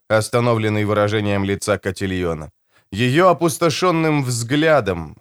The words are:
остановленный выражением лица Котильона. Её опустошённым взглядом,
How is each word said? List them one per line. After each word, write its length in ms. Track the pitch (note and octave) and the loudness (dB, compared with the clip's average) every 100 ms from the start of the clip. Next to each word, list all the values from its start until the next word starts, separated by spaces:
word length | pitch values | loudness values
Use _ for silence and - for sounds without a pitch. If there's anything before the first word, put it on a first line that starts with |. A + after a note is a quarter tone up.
| - | -2
остановленный 760 | A2 G#2 A#2+ A#2+ A2+ A2 G#2 | 0 2 0 2 0 0 0
выражением 600 | G#2 G#2 G#2 A2 G#2 G2+ | 0 0 0 0 -2 -2
лица 340 | G2 G2 - G2 | -2 -2 -2 -2
Котильона. 720 | G2 - G2 F#2 F2 D#2 D2+ _ _ _ _ | -4 -6 -4 -2 -4 -4 -10 _ _ _ _
Её 360 | F#2+ B2 C#3+ F#3 | -2 0 4 4
опустошённым 960 | E3+ E3+ - E3+ - F#3 E3 D#3+ D3 | 4 0 0 -2 0 0 0 0 0
взглядом, 920 | B2+ A#2 A#2 D3 D#3+ D3 F#2+ E2+ D2+ - | -2 -4 -2 0 4 2 2 -4 -8 -10